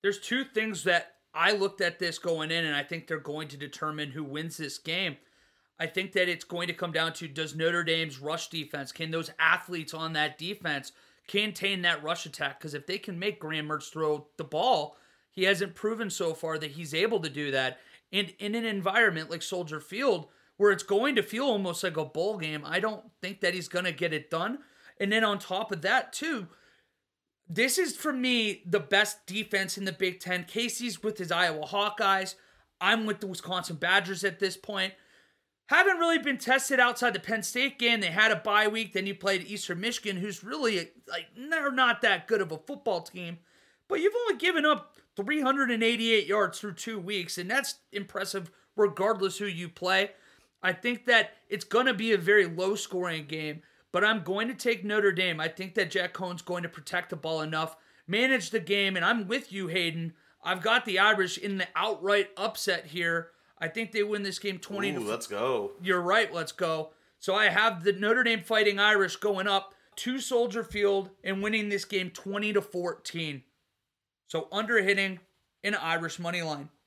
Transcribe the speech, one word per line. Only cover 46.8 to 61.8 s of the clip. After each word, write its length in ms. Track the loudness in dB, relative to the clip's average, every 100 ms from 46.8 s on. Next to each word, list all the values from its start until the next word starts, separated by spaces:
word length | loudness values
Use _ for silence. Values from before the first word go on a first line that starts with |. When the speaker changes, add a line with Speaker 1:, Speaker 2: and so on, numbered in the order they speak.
| -8 -6
Speaker 1:
weeks, 380 | -4 -6 -4 -8
and 120 | -2
that's 260 | -2 -2 -10 _
impressive 600 | -10 -8 -6 -4 -6 -8 _ _ 2
regardless 600 | 2 4 0 2 0 -2
who 80 | -6
you 240 | -4 -8
play. 420 | -6 2 2 2 -4 _ _ _ _
I 120 | -2
think 320 | 0 -2 -2 4
that 320 | 4 4 -6 _
it's 160 | -8 2
gonna 280 | 2 4
be 200 | 2 2
a 40 | 2
very 280 | 6 6 6
low-scoring 840 | 0 -2 -2 -2 -4 -2 -4 -6
game, 340 | -6 -6 -8 _ _ _
but 120 | 2
I'm 200 | 2 2
going 240 | 0 -2 -2
to 60 |
take 300 | -2 -2 0
Notre 280 | 0 4 4
Dame. 280 | 4 0 0
I 100 | -4
think 260 | -4 -6 -2
that 160 | 0
Jack 220 | 0 -2
Coan's 280 | -4 -6 -6
going 220 | -6 -6
to 60 | -6
protect 400 | -10 -6 -6 -4
the 60 | -6
ball 260 | -4 -2
enough, 340 | -2 -2 -4 -6 _ _ -4
manage 420 | 0 2 2 0
the 100 | -4
game, 360 | 0 2 2 2
and 100 | 2
I'm 220 | 2 0
with 240 | -4 -4
you, 160 | -6 -2
Hayden. 460 | 0 0 -2 -6 -10 _ _
I've 180 | -4 -2
got 240 | 2 2 2
the 140 | 4
Irish 380 | 6 6 2 -2
in 200 | -4 -4
the 100 | -2
outright 560 | -2